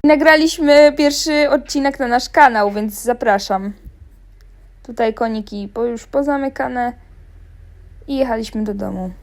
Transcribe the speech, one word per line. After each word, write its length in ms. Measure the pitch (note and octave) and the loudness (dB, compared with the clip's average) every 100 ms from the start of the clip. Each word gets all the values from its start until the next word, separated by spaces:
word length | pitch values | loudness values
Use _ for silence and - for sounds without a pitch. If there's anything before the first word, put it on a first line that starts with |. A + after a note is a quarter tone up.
Nagraliśmy 880 | D4 D4+ D#4 D#4 D#4+ - D4 D4 D4 D4 | 4 4 6 4 2 0 4 6 6 4
pierwszy 520 | C#4+ C#4+ D#4+ D4 C#4+ | 0 0 -2 0 2
odcinek 500 | C4+ - D4 C#4 C4+ | 0 -2 -2 -2 -2
na 80 | B3 | -2
nasz 220 | A#3+ - | -2 0
kanał, 420 | - C#4 A3 G3+ | 4 4 4 0
więc 300 | G3+ G#3+ G#3 | -2 -6 -4
zapraszam. 720 | A#3 A#3+ A3+ G3+ - F#3+ G3+ G3+ - - - - - - - - - - | -4 -2 0 0 0 -6 -6 -12 -20 -20 -20 -20 -20 -20 -20 -20 -20 -20
Tutaj 300 | - A#3 A3+ | -14 -2 -2
koniki 540 | A3 A3+ A3 G#3 G3+ G3+ | -2 -4 -4 -8 -12 -10
po-, 120 | A3+ | -6
już 220 | A#3+ A3+ - | -6 -6 -4
pozamykane. 840 | C#4 C#4+ C#4 C#4 C#4 C4 B3 A#3+ B3 - - - - - - - - - - - | -4 -2 -2 -4 -4 -6 -4 -6 -8 -20 -20 -20 -20 -20 -20 -20 -20 -20 -20 -8
I 100 | C4+ | -4
jechaliśmy 460 | C4 A3+ A3 A3 | -2 -2 -4 -6
do 100 | G#3+ | -6
domu. 380 | G3+ F#3+ F#3+ F#3 F3+ | -6 -8 -6 -10 -12